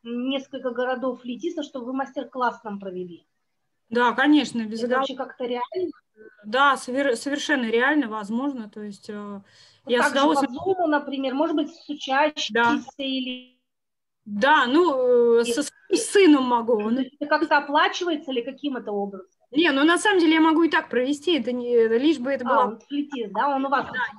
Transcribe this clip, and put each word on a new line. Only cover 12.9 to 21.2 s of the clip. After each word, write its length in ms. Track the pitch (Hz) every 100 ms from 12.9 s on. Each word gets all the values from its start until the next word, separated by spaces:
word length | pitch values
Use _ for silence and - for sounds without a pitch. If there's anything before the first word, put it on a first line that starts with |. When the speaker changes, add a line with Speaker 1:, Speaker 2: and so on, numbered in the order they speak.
| -
Speaker 1:
или 600 | 269 262 254 254 254 254 _ _ _ _ _ _
Speaker 2:
Да, 420 | - 208 262 302 247
ну, 720 | 285 349 262 254 247 240 233
э, 40 |
Speaker 1:
Или 80 | 233
Speaker 2:
со 100 | 233
своим 400 | - _ _ -
сыном 420 | 453 415 370 285
могу. 300 | 247 240 226
Он 240 | 226 208 247
Speaker 1:
Это 280 | 262 _ 294
как-то 320 | 302 311 294
оплачивается 720 | 285 294 381 403 349 302 294
или 80 | 254
каким 360 | 240 269 285 247
это 160 | 208
образом? 360 | 202 202 190 - _ _
Speaker 2:
Не, 200 | 269 339
ну, 120 | 269
на 140 | 302 349
самом 220 | 427 392
деле 140 | 320
я 60 | 320
могу 220 | 320 311
и 80 | 330
так 180 | 330 311
провести, 500 | 240 254 285